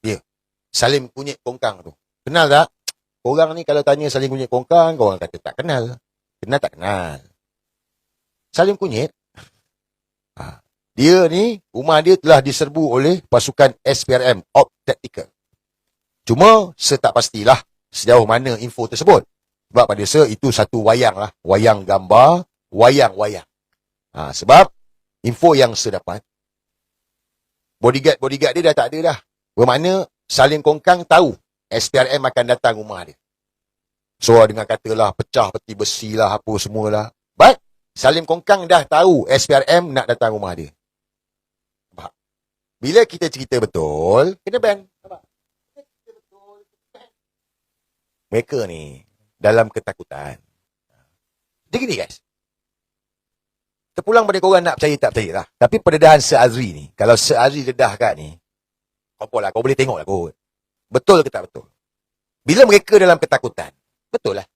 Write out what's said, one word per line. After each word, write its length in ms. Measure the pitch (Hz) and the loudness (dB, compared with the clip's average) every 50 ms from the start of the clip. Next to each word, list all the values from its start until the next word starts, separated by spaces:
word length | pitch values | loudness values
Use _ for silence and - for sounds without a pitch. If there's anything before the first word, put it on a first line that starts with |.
| - | -8
Ya, 140 | 110 104 90 _ _ _ _ _ _ _ _ _ _ - | -8 -10 -10 _ _ _ _ _ _ _ _ _ _ -6
Salim 340 | - 120 120 139 143 127 123 _ | -4 -2 -2 -2 -2 -6 -8 _
Kunyit 260 | 135 139 143 131 _ _ | -16 -14 -14 -16 _ _
Kongkang 400 | 123 123 127 - 113 101 90 87 | -14 -10 -8 -8 -8 -8 -10 -20
tu. 80 | 82 _ _ _ _ _ _ _ | -20 _ _ _ _ _ _ _
Kenal 240 | 123 143 170 160 143 | -4 0 0 2 4
tak? 160 | 143 147 165 - _ _ _ - - _ _ _ _ _ _ | 4 2 2 0 _ _ _ -18 -18 _ _ _ _ _ _
Korang 320 | 123 135 156 165 156 156 | -4 0 0 0 -2 -2
ni 80 | 170 165 | -10 -6
kalau 220 | - 147 147 139 | -4 -4 -2 0
tanya 240 | 147 143 147 151 143 | 0 -2 -2 -2 -6
Salim 220 | - 135 135 131 135 | -4 -4 -6 -6 -6
Kunyit 180 | 135 131 120 | -8 -8 -6
Kongkang, 480 | - 123 127 _ 170 170 165 165 165 139 | -6 -6 -2 _ 2 2 2 2 0 0
korang 220 | 117 101 95 90 | 0 -2 -2 -4
kata 180 | 85 - - 85 | -12 -16 -16 -16
tak 160 | _ - - - | _ -16 -14 -12
kenal. 340 | 165 170 147 127 113 120 123 120 _ _ _ _ _ _ _ _ - | -8 -6 -6 -6 -6 -8 -12 -16 _ _ _ _ _ _ _ _ -8
Kenal 160 | 208 135 143 | -6 -6 -4
tak 160 | - - _ | -4 -6 _
kenal. 480 | 78 85 98 104 95 90 80 73 69 _ _ _ _ _ _ _ _ _ _ _ _ _ _ _ _ _ _ _ _ _ _ _ _ _ _ | -10 -8 -8 -6 -6 -8 -10 -14 -18 _ _ _ _ _ _ _ _ _ _ _ _ _ _ _ _ _ _ _ _ _ _ _ _ _ _
Salim 240 | _ - 175 196 202 | _ -2 0 0 0
Kunyit, 400 | 190 196 180 117 110 135 151 _ _ _ _ _ - - _ _ _ _ _ _ _ _ _ _ _ _ _ _ _ _ _ _ | -4 -6 -6 -6 -6 -6 -8 _ _ _ _ _ -20 -20 _ _ _ _ _ _ _ _ _ _ _ _ _ _ _ _ _ _
ha, 240 | - - - - _ _ _ _ _ _ _ | -18 -18 -18 -18 _ _ _ _ _ _ _
dia 320 | _ 110 131 156 180 185 180 165 | _ 0 4 4 4 4 4 2
ni, 260 | 160 180 214 240 226 196 _ _ | 0 -2 -2 -2 -4 -8 _ _
rumah 320 | _ - 165 160 160 151 156 | _ -8 -2 0 0 2 4
dia 160 | 175 190 185 | 4 2 2
telah 240 | - 151 160 135 135 | 4 4 4 4 4
diserbu 400 | 139 139 - 156 143 147 160 160 139 117 127 | 0 -4 -4 -6 -4 -2 -4 -2 0 0 0
oleh 240 | 135 156 180 175 _ | 0 0 -2 -2 _
pasukan 540 | _ - 120 - - - - 143 127 120 _ | _ -2 -2 -2 -2 2 2 2 2 2 _
S 240 | _ 135 139 - - | _ -4 -4 -4 -2
P 80 | - | -2
R 120 | 127 123 127 127 120 | -2 0 2 0 -2
M, 40 | 95 - _ | -2 -6 _
Op 240 | _ 120 110 - _ _ _ | _ 2 2 2 _ _ _
Tactical. 480 | - 127 _ - 123 _ - - _ _ _ _ _ _ _ _ _ _ _ _ _ _ _ _ _ _ _ _ | -8 -8 _ -8 -16 _ -14 -16 _ _ _ _ _ _ _ _ _ _ _ _ _ _ _ _ _ _ _ _
Cuma, 480 | - - 127 180 214 226 220 202 175 156 | -4 -2 2 4 4 4 4 2 -4 -10
saya 240 | _ - - 143 135 | _ -4 -4 -4 -2
tak 160 | - 120 - | -2 0 0
pastilah 440 | 120 113 - - 110 104 117 131 117 - _ _ _ _ | 0 -2 -2 -8 -4 2 2 2 2 0 _ _ _ _
sejauh 400 | _ _ - - 110 120 123 113 | _ _ -6 2 4 4 4 6
mana 320 | 104 113 120 131 135 120 107 | 4 0 -2 -2 -4 -8 -8
info 320 | 117 120 - - 117 110 | -10 -14 -8 -10 -10 -8
tersebut. 320 | 120 - 156 190 190 131 - _ _ _ _ _ _ _ _ _ | -6 0 4 4 4 4 2 _ _ _ _ _ _ _ _ _
Sebab 140 | _ 120 120 | _ 0 2
pada 160 | - 101 98 104 | 2 0 -4 -4
saya, 240 | - - 151 151 | 0 2 2 2
itu 240 | 117 110 - - 135 | 2 0 -4 -4 -4
satu 320 | 113 - 107 - - 117 107 | 0 0 -2 -2 -2 -2 2
wayang 320 | 107 113 123 123 110 92 | 2 2 2 2 0 -2
lah. 160 | 95 104 104 _ _ | -2 -10 -12 _ _
Wayang 460 | _ 87 95 98 107 113 107 101 95 | _ 0 0 2 4 2 2 2 0
gambar, 560 | 90 98 98 95 90 104 113 127 147 170 180 180 _ _ _ _ _ | -2 -2 -2 0 4 6 6 6 6 4 2 -4 _ _ _ _ _
wayang-wayang. 800 | - 98 113 123 139 143 131 110 92 98 107 104 104 90 - _ _ _ _ _ _ _ _ _ _ _ _ _ _ | 0 4 4 4 4 4 0 0 0 -4 -6 -6 -6 -10 -16 _ _ _ _ _ _ _ _ _ _ _ _ _ _
Ha, 220 | - 78 69 67 | -14 -12 -12 -12
sebab 340 | - - 101 135 170 190 - _ _ _ _ _ _ _ _ _ _ - | -10 4 8 8 8 8 6 _ _ _ _ _ _ _ _ _ _ -8
info 320 | 117 117 - - 170 156 | -8 -6 0 0 2 4
yang 160 | 135 131 117 110 | 4 2 0 0
saya 300 | - - 113 95 90 _ | -6 -8 -8 -8 -10 _
dapat, 180 | - 87 107 _ _ _ _ _ _ _ _ _ _ _ _ _ _ _ _ _ _ _ _ _ _ _ _ _ _ _ _ _ _ _ _ | -12 -14 -14 _ _ _ _ _ _ _ _ _ _ _ _ _ _ _ _ _ _ _ _ _ _ _ _ _ _ _ _ _ _ _ _
bodyguard-bodyguard 720 | - 120 127 139 135 156 139 - 135 135 139 139 151 139 127 | 0 0 0 2 0 0 0 0 -4 -6 -4 -2 -4 -2 -2
dia 100 | 175 170 160 | 0 0 0
dah 60 | 147 | 0
tak 120 | - 120 120 151 | 0 -2 -4 -6
ada 220 | 156 165 170 143 | -4 -4 -4 -4
dah. 20 | - _ _ _ _ _ _ _ | -4 _ _ _ _ _ _ _
Bermakna 480 | - 120 127 123 139 160 180 185 190 175 _ _ _ _ _ | 0 0 2 2 0 0 -2 -2 -2 -4 _ _ _ _ _
Salim 320 | - - 131 139 151 151 | 0 2 2 2 2 0
Kongkang 480 | 143 151 151 151 _ 185 180 180 175 _ | 0 -2 -2 0 _ 0 0 0 0 _
tahu 240 | 165 170 185 139 98 _ _ _ _ _ _ _ 113 | 2 2 2 2 -2 _ _ _ _ _ _ _ -6
S 160 | 113 - - | -6 -6 -2
P 80 | - | 0
R 240 | 135 127 127 139 143 | 0 0 0 -2 -2
M 0 | 135 131 | -4 -2
akan 160 | - 127 120 | -2 -2 0
datang 320 | 120 123 123 - 123 113 | 0 -2 0 0 -2 -2
rumah 240 | 107 107 107 104 90 | -2 -12 -14 -14 -16
dia. 160 | 87 - - _ _ _ _ _ _ _ _ _ _ _ _ _ _ _ _ _ _ _ _ _ | -16 -18 -20 _ _ _ _ _ _ _ _ _ _ _ _ _ _ _ _ _ _ _ _ _
So, 160 | - - 117 117 110 | 2 4 6 6 6
dengan 240 | 107 104 110 107 - | 4 2 -8 -6 -6
katalah 400 | 110 - _ 110 110 110 110 101 - | -8 -8 _ -8 -2 -2 -2 -2 -2
pecah 320 | - - _ - 127 113 95 | -6 -10 _ -2 -2 -2 -2
peti 240 | - - _ - 107 | -4 -12 _ -14 -10
besi 400 | 98 107 - - - 113 107 107 | -8 -8 -8 -8 -10 -10 -8 -2
lah, 240 | 110 110 95 104 | -2 -2 -2 -2
apa 160 | 104 _ - 107 | -6 _ -8 -8
semualah. 540 | 101 - 101 104 110 107 107 104 107 107 110 _ _ _ _ _ | -8 -8 -8 -8 -6 -6 -4 -4 -4 -6 -8 _ _ _ _ _
But, 260 | _ 160 233 - - _ _ _ _ _ _ | _ 4 4 4 2 _ _ _ _ _ _
Salim 320 | _ - - 131 156 165 165 | _ -2 -2 0 0 0 -2
Kongkang 420 | - 160 175 _ - 202 196 180 165 | -4 -6 -6 _ -2 0 0 2 2
dah 180 | 180 165 143 | 2 0 0
tahu 400 | - 156 151 175 190 175 139 - | 0 0 2 4 4 4 2 0
S 220 | - 131 135 - - | 0 -2 -2 0 2
P 80 | 147 | 0
R 80 | 135 135 | 0 2
M 240 | - 160 175 175 165 | 2 0 0 0 -2
nak 160 | 135 131 120 | -6 -6 -4
datang 300 | - 120 - 120 113 110 | -4 -4 -2 -2 -4 -4
rumah 180 | 107 101 92 87 | -6 -8 -10 -10
dia. 160 | 85 78 71 _ _ _ _ _ _ _ _ _ _ _ _ _ _ _ _ _ _ _ _ _ _ _ _ | -12 -14 -18 _ _ _ _ _ _ _ _ _ _ _ _ _ _ _ _ _ _ _ _ _ _ _ _
Faham? 220 | _ 90 - - _ _ _ _ _ _ _ _ _ _ _ _ _ _ | _ -20 -20 -20 _ _ _ _ _ _ _ _ _ _ _ _ _ _
Bila 240 | 110 135 165 226 226 | -8 0 2 2 2
kita 240 | - - 165 175 | 2 -2 -8 -8
cerita 320 | 160 - 135 131 - 135 123 | -8 -8 -10 -8 -4 -4 -4
betul, 800 | 110 101 _ 90 80 78 73 76 80 90 101 120 143 180 190 _ | -4 -4 _ -6 -6 -6 -6 -4 -2 0 2 2 2 0 -4 _
kena 160 | _ - 208 247 233 | _ -10 -6 -4 -2
ban. 180 | 220 202 196 | -2 -4 -4
Nampak? 400 | 190 _ _ _ _ 190 185 - _ _ _ _ _ _ _ _ _ _ _ 285 285 _ _ _ _ 466 453 440 _ _ 392 392 403 403 403 403 415 _ _ _ _ _ _ - 247 240 _ _ _ _ _ _ _ _ _ _ _ _ _ _ _ _ _ _ _ _ _ _ _ _ 101 | -10 _ _ _ _ -20 -20 -20 _ _ _ _ _ _ _ _ _ _ _ -20 _ _ _ _ _ _ _ _ _ _ _ _ _ _ _ _ _ _ _ _ _ _ _ -20 _ _ _ _ _ _ _ _ _ _ _ _ _ _ _ _ _ _ _ _ _ _ _ _ _ _ -6
Mereka 320 | 113 117 _ 147 127 110 | -6 -6 _ -8 -10 -10
ni 320 | 92 85 80 76 73 67 67 _ _ _ _ _ _ _ | -10 -12 -18 -18 -20 -20 -20 _ _ _ _ _ _ _
dalam 320 | _ - 104 110 113 113 110 | _ -2 0 2 2 0 -2
ketakutan. 720 | _ - _ - 95 _ 82 _ 65 69 71 71 65 _ _ _ _ _ _ _ _ _ _ _ _ _ _ _ _ _ _ _ _ _ _ _ _ _ _ _ | _ -12 _ -12 -16 _ -20 _ -18 -16 -16 -16 -18 _ _ _ _ _ _ _ _ _ _ _ _ _ _ _ _ _ _ _ _ _ _ _ _ _ _ _
Dia 80 | - | -8
gini, 220 | 247 269 240 160 110 | -8 -6 -6 -8 -8
guys. 180 | 87 - - _ _ _ _ _ _ _ _ _ _ _ _ _ _ _ _ _ _ _ _ _ _ _ _ _ _ _ _ _ _ _ _ _ _ _ _ | -10 -14 -16 _ _ _ _ _ _ _ _ _ _ _ _ _ _ _ _ _ _ _ _ _ _ _ _ _ _ _ _ _ _ _ _ _ _ _ _
Terpulang 320 | - - 202 226 233 220 | -12 -6 0 0 0 2
pada 160 | 202 196 190 | 0 -2 -2
korang 240 | 175 190 190 180 170 | 0 2 2 2 0
nak 160 | 170 135 - | -2 -4 -2
percaya 140 | - 151 147 | -2 -4 -2
tak 160 | 139 - 113 - | -2 -4 -4 -2
percaya 180 | 117 107 85 82 98 - | -4 -6 -4 -6 -8 -10
lah. 20 | _ _ | _ _
Tapi 240 | _ 123 120 - | _ -2 0 0
pendedahan 400 | 226 - 180 156 156 160 156 156 | -2 0 0 2 6 6 6 6
Sir 240 | 147 131 - 151 127 | 6 4 0 2 2
Azri 320 | 123 123 113 123 127 98 80 | 2 2 0 -2 -8 -8 -10
ni, 160 | 73 71 - _ | -14 -18 -20 _
kalau 160 | _ 104 113 117 | _ 2 2 2
Sir 240 | 110 - - 151 | 2 2 0 0
Azri 240 | 117 120 139 143 147 | 2 2 0 0 -4
dedah 320 | 131 127 127 - 135 110 98 | -8 -8 -2 -2 -2 -2 0
kat 240 | - 123 107 87 | -2 -4 -4 -4
ni, 160 | 76 78 76 80 _ _ _ _ _ _ _ _ _ _ _ _ _ _ _ _ _ | -6 -14 -20 -20 _ _ _ _ _ _ _ _ _ _ _ _ _ _ _ _ _
kau 80 | 107 - | -18 -8
apa 80 | - | -6
lah, 120 | 113 104 98 - | -6 -6 -4 -6
kau 80 | 110 | -4
boleh 160 | 117 131 135 | -4 -4 -2
tengok 240 | 131 131 131 110 80 | -2 -4 -4 -4 -10
lah 60 | 76 | -8
kot. 260 | 92 98 92 85 80 _ _ _ _ _ _ _ _ _ _ _ _ | -8 -8 -8 -8 -10 _ _ _ _ _ _ _ _ _ _ _ _
Betul 320 | 101 - _ - 196 170 | -6 -4 _ 4 4 4
ke 80 | 143 131 | 4 -2
tak 160 | - 101 90 | -6 -12 -14
betul? 240 | - _ - - _ _ _ _ _ _ _ _ _ _ _ _ _ _ _ | -14 _ -20 -20 _ _ _ _ _ _ _ _ _ _ _ _ _ _ _
Bila 240 | _ - 165 226 269 | _ 0 6 6 6
mereka 320 | 220 202 202 - - 214 | 6 6 2 2 4 2
dalam 240 | 208 190 180 170 156 | 4 6 4 2 2
ketakutan, 480 | - - - 131 - 120 - - 85 - _ _ _ _ _ _ _ _ | 0 -2 -2 -4 -4 -6 -10 -10 -14 -14 _ _ _ _ _ _ _ _
betul 320 | - 233 _ 110 98 98 | -10 -8 _ -6 -8 -8
lah. 40 | 95 _ _ | -10 _ _